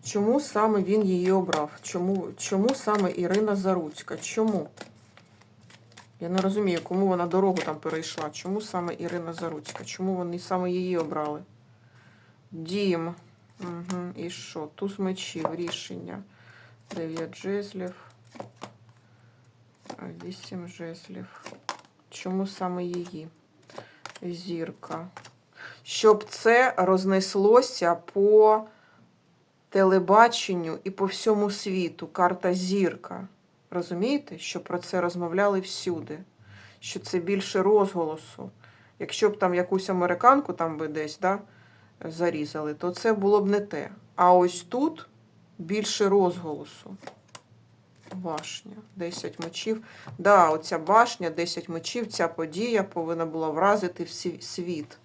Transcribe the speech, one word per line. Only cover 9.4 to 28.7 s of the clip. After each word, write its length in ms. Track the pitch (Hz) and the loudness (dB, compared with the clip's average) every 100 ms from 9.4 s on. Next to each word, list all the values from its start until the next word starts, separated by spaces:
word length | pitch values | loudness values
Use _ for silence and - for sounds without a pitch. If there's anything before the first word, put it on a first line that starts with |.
| 170 156 151 - | -8 -8 -12 -12
Чому 320 | 185 - 185 185 | -12 -6 -4 -2
вони 240 | 175 175 | -4 -6
саме 320 | 180 185 180 | -4 -2 0
її 260 | 180 180 180 | -2 -2 -2
обрали? 440 | 156 156 151 151 - - _ - _ - - - _ _ _ | -2 -4 -4 -6 -12 -20 _ -20 _ -20 -20 -20 _ _ _
Дім. 640 | 165 160 196 202 170 165 175 - _ _ _ | -14 -6 -2 0 0 -2 -8 -18 _ _ _
Угу. 400 | 180 170 175 185 180 185 | -12 -10 -8 -6 -6 -10
І 140 | 170 | -10
що? 400 | 175 - - 151 - | -10 -12 -12 -12 -8
Туз 240 | 202 196 | -8 -4
мечів, 560 | 190 185 - 165 160 165 | -4 -4 -8 -4 -4 -4
рішення. 680 | 170 - - 180 175 190 - _ - - - - - - | -6 -8 -10 -12 -12 -12 -14 _ -20 -20 -20 -20 -14 -8
Дев'ять 400 | 165 160 165 - | -6 -6 -8 -8
жезлів. 580 | 185 202 202 196 180 185 - _ _ - - _ - - _ - _ _ _ _ _ _ _ _ - - 190 165 170 | -6 -4 -6 -8 -8 -10 -20 _ _ -18 -18 _ -20 -20 _ -20 _ _ _ _ _ _ _ _ -20 -14 -14 -14 -14
Вісім 420 | 185 - 185 175 | -14 -12 -12 -12
жезлів. 760 | 180 165 165 - 185 185 - - - _ - - _ _ | -12 -14 -14 -14 -14 -14 -16 -18 -18 _ -14 -14 _ _
Чому 380 | - 190 185 196 | -14 -6 -4 -4
саме 360 | 196 185 180 | -6 -6 -6
її? 440 | 180 175 175 160 160 _ _ _ _ - - - - - | -6 -6 -8 -12 -16 _ _ _ _ -20 -20 -20 -20 -12
Зірка. 840 | 180 175 180 170 165 - - 160 175 - - _ _ - - - | -10 -10 -8 -8 -8 -10 -12 -12 -12 -16 -20 _ _ -20 -20 -20
Щоб 400 | - - 220 214 | -10 4 6 6
це 500 | - - 226 233 254 - | 4 0 4 6 4 2
рознеслося 1160 | 185 190 190 190 190 208 196 240 254 - 170 170 | 4 4 4 2 2 2 8 8 6 0 0 0
по 680 | - - 202 214 214 214 220 | -2 2 6 10 10 6 2